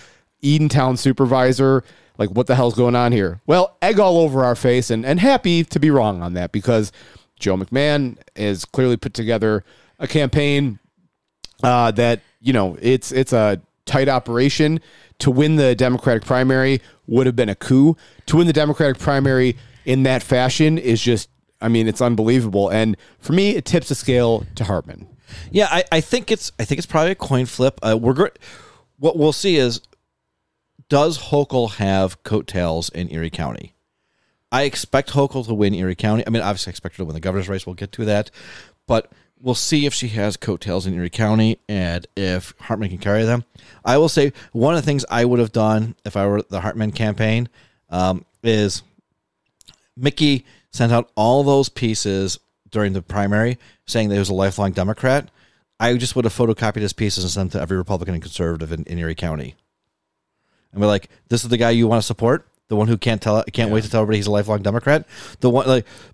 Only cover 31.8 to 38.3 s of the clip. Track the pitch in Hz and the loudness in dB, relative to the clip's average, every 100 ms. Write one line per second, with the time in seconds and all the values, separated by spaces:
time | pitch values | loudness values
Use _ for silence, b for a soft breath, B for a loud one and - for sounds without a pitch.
31.8 | 98 95 95 - - 107 - 92 85 80 | 0 2 0 -4 -4 -4 -2 -4 -2 -4
32.8 | - - 90 80 82 - 73 50 - _ | -6 -8 -8 -6 -6 -6 -8 -10 -16 _
33.8 | _ _ _ _ _ _ _ 127 143 - | _ _ _ _ _ _ _ -2 -2 -4
34.8 | - 135 - 143 139 131 113 107 101 92 | -2 -2 0 0 0 -2 -4 0 0 0
35.8 | 92 90 110 110 110 113 95 95 - - | -4 -2 0 0 0 -2 -2 -4 -8 -12
36.8 | 90 - 82 78 92 95 92 95 - 90 | -14 -10 -10 -8 -6 -4 -4 -8 -10 -12
37.8 | 101 - 107 104 107 | -12 -6 -2 -2 -4